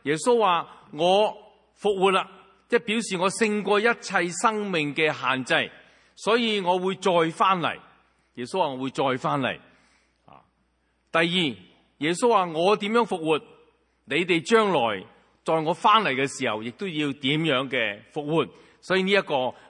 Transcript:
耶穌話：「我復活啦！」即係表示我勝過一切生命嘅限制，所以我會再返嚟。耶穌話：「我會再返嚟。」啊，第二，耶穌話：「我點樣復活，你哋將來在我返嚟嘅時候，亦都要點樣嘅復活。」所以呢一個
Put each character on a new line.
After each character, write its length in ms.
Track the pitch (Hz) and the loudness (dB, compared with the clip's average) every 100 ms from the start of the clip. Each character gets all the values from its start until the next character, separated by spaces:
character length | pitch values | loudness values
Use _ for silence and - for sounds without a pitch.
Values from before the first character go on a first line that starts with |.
| 135 | -4
耶 60 | |
穌 240 | 156 254 233 | -2 2 2
話： 300 | 202 170 143 - - | 4 2 -2 -14 -16
「我 440 | 147 175 196 214 - - _ _ _ | 0 2 4 2 -2 -16 _ _ _
復 220 | 208 196 | -2 2
活 140 | 190 | 2
啦！」 160 | 190 165 - - _ _ | 2 -2 -10 -20 _ _
即 80 | 233 | -2
係 20 | |
表 200 | 214 226 | 0 -4
示 160 | 196 185 | -2 -2
我 140 | 185 | -2
勝 320 | - 226 208 | 0 -2 -2
過 180 | 196 208 | 0 2
一 20 | |
切 460 | 226 233 - 185 175 165 | 2 -2 -4 -2 -2 -2
生 300 | 233 214 202 | -2 -2 -2
命 240 | 175 147 | -2 -2
嘅 180 | 139 156 | 0 -2
限 320 | 127 127 131 | 0 -2 -2
制， 240 | 123 160 104 - - _ _ | 0 0 0 -8 -20 _ _
所 240 | - 196 233 | -8 0 0
以 220 | 226 208 | 2 -2
我 180 | 175 185 | 0 0
會 160 | 185 | -2
再 160 | 190 196 175 165 | -2 2 2 2
返 240 | 160 196 185 | 2 2 2
嚟。 160 | 135 85 - _ _ _ _ | -2 -6 -12 _ _ _ _
耶 100 | - | -14
穌 140 | 123 190 | -6 -2
話： 80 | 156 | -2
「我 60 | 127 | -2
會 140 | 131 | -6
再 140 | - 139 127 | -2 0 0
返 240 | 160 147 | -2 -2
嚟。」 180 | 120 82 - _ _ _ _ _ _ | -2 -4 -12 _ _ _ _ _ _
啊， 120 | 69 _ _ _ _ _ _ _ | -20 _ _ _ _ _ _ _
第 80 | 165 | -2
二， 380 | 170 180 156 104 - _ _ _ | 0 0 -2 -4 -14 _ _ _
耶 140 | 147 | -4
穌 160 | 175 247 | 0 2
話： 180 | 214 180 | 2 0
「我 220 | 156 180 214 | 0 2 2
點 160 | 208 | 2
樣 120 | 233 | 0
復 140 | 226 185 | 0 -2
活， 220 | 160 147 - - _ _ _ _ | -2 -2 -2 -18 _ _ _ _
你 200 | - 147 | -4 -2
哋 160 | 175 170 | 0 0
將 280 | 139 226 208 | 2 2 4
來 340 | 160 117 101 - - _ _ | 2 0 -2 -8 -20 _ _
在 100 | - 160 | -2 0
我 160 | 156 | 0
返 300 | 170 226 214 | 0 4 4
嚟 100 | 175 | 4
嘅 140 | 131 139 | 0 -2
時 200 | - 127 | -2 -2
候， 140 | 107 | -2
亦 80 | 117 | -6
都 160 | - 196 | -8 -8
要 260 | 151 147 | -4 -4
點 260 | 131 131 156 | -4 -2 0
樣 280 | 165 127 135 | 0 0 0
嘅 300 | 127 110 104 - | -2 -2 -6 -10
復 120 | 156 | -10
活。」 220 | 147 160 117 - - _ | -2 -2 -2 -6 -20 _
所 160 | - 185 | -4 -2
以 60 | |
呢 80 | 190 | 2
一 100 | 196 | 0
個 300 | 190 143 127 - - | 0 -2 -2 -6 -12